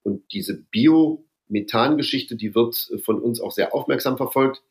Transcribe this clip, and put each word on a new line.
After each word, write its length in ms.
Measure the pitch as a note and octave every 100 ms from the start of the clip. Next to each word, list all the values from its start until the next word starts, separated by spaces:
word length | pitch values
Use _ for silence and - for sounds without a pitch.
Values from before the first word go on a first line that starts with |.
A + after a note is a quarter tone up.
Und 280 | G#2 G2 -
diese 320 | G2 F#2+ - -
Biomethan-Geschichte, 1700 | A2 C#3 D#3+ D#3 D#3 _ _ - G#2 - A2+ C3 D3+ - C3 - A#2
die 180 | G#2+ A2+
wird, 340 | A#2 - -
äh, 60 | A2
von 200 | - A2
uns 220 | A#2+ A#2
auch 100 | -
sehr 240 | - - D3
aufmerksam 400 | - B2+ C3+ B2+
verfolgt. 460 | C3 C3+ C3+ C3 _